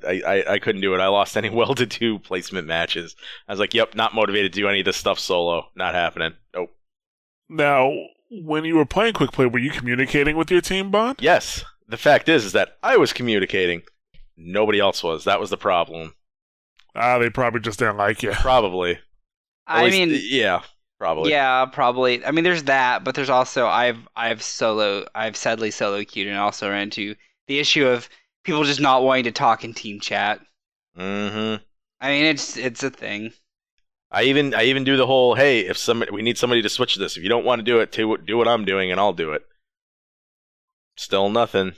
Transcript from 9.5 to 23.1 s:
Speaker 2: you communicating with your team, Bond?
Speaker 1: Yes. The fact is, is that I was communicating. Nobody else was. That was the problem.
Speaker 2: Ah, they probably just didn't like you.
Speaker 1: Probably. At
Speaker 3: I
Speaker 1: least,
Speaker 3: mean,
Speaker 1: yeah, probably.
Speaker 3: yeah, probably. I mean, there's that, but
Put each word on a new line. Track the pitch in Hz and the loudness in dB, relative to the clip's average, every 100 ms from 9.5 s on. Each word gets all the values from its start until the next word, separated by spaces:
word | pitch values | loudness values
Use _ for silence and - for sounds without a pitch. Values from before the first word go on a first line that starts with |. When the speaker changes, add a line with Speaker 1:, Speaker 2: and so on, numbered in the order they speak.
| 120 | 2
Speaker 2:
you | 135 | -2
communicating | 147 123 123 135 147 143 151 | -4 -4 -2 0 2 0 0
with | 160 | 2
your | 180 | 2
team, | - 190 196 | 2 -4 0
Bond? | 208 233 277 | 0 0 0
Speaker 1:
Yes. | 135 165 - - - _ - | 2 2 0 -10 -12 _ -14
The | 113 | 0
fact | 147 139 156 | 4 4 6
is, | 160 | 2
is | 101 | 2
that | 101 92 - | 0 0 -2
I | 214 254 | 0 2
was | 135 | 2
communicating. | - 123 104 92 98 90 85 - _ _ - - _ | 0 0 0 0 0 0 -2 -8 _ _ -20 -20 _
Nobody | 82 98 107 101 | -6 0 2 4
else | 101 - | 2 0
was. | 85 78 | -4 -4
That | 92 98 | 0 -2
was | 90 | -2
the | 98 | -4
problem. | 101 90 82 82 80 _ _ _ _ _ _ _ _ | 0 0 0 -6 -14 _ _ _ _ _ _ _ _
Speaker 2:
Ah, | - 120 123 | -2 0 2
they | 117 | 0
probably | 117 120 113 | 0 0 0
just | 110 104 | -4 -2
didn't | 113 104 | 0 2
like | 101 110 | 0 0
you. | 110 | -2
Speaker 1:
Probably. | - 131 127 104 90 87 87 - _ _ _ _ _ - | 0 4 4 2 0 -2 -4 -8 _ _ _ _ _ -4
At | 160 | 2
Speaker 3:
I | |
Speaker 1:
least, | 180 190 | 4 4
Speaker 3:
mean, | 175 143 | 2 0
Speaker 1:
yeah, | 98 131 104 87 - _ _ - | 0 0 2 0 -4 _ _ -6
probably. | 92 80 151 | -4 0 2
Speaker 3:
yeah, | 147 135 127 131 | 2 4 2 0
probably. | 135 123 123 127 120 - | 0 0 2 2 2 0
I | |
mean, | 160 | 0
there's | 175 170 | 2 0
that, | 139 135 127 107 | 2 2 2 0
but | 131 | -2